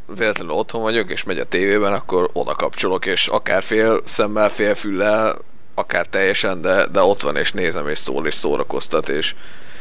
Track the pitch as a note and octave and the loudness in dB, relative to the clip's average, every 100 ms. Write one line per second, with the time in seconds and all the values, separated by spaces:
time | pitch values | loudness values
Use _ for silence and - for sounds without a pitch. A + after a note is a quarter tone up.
0 | - G2+ A2 G2+ E2+ D#2 A2 A#2 A2 A2+ | -10 -2 -2 -2 -2 -2 -2 -2 0 0
1 | F#2 - - E2+ - F2+ G2 G#2 G2+ G2 | 0 -4 -4 -4 0 0 2 4 2 0
2 | - F#2 F2 - - D2+ D#2 - G2 F#2 | 0 0 0 0 -4 -2 -2 -2 -2 0
3 | F#2 F2+ - A2 - G#2 G2+ A2 A2 A2 | 0 -2 0 -2 0 -2 0 2 4 2
4 | - - G#2+ G#2+ G#2+ G2+ G#2 G2+ G#2 F#2+ | 0 0 0 2 2 2 0 0 -2 0
5 | G#2 G#2+ A2 - - - - - - F2+ | 2 2 2 -2 -8 -10 -8 -6 -2 -2
6 | F2 F#2+ F#2+ G2+ G#2 F#2 E2 G2+ G#2 G2 | 0 0 2 2 0 0 2 4 4 4
7 | F#2+ G2+ C#2+ D2 D2 G2+ F2 E2 D2 D#2 | 4 4 0 0 0 0 0 0 -2 -2
8 | - C2 D#2 - - C#2 - C2+ - D#2 | -2 -2 -2 -2 0 0 -2 -2 0 0
9 | D#2 C#2 - - - - - - | 0 -2 -2 -4 -6 -6 -6 -6